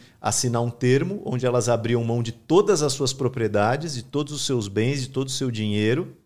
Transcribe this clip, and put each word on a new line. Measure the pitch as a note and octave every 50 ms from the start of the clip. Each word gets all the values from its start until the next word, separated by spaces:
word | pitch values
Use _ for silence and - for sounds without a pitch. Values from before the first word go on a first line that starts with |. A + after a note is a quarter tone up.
| - - _ _
assinar | - G#2 - - - B2+ A2+ A#2
um | A#2+ A#2
termo | A#2 - - B2 B2+ C#3 D#3+ F#3 G3 G#3 -
onde | - B2 B2 A#2+
elas | B2 A#2+ B2 A2 A#2+
abriam | A#2+ A2+ A2 A2+ A#2+ A#2 A#2
mão | A2+ A#2 A#2+
de | A#2 A#2 A#2
todas | - - - D#3+ F#3 G3+ G#3 G3+ D#3
as | D3+ C#3+
suas | C3 - C#3+ C3 -
propriedades, | - C3 A#2+ - B2 A#2 G#2+ G2+ G#2 G2+ A2 B2+ C#3+ D#3 E3+ C#3+
de | B2 A2
todos | - - C#3 D3+ D3+ E3
os | C3+ -
seus | - C3+ A#2+ G#2 G2+
bens, | F#2+ G#2+ A2 B2 C#3 C#3 B2+
de | -
todo | - C3+ C3+ C3+
o |
seu | C3 - C#3 B2+
dinheiro, | A#2 A2 G#2+ G#2+ G#2 G#2 G#2+ A2 B2 D3+ F3+ - - - _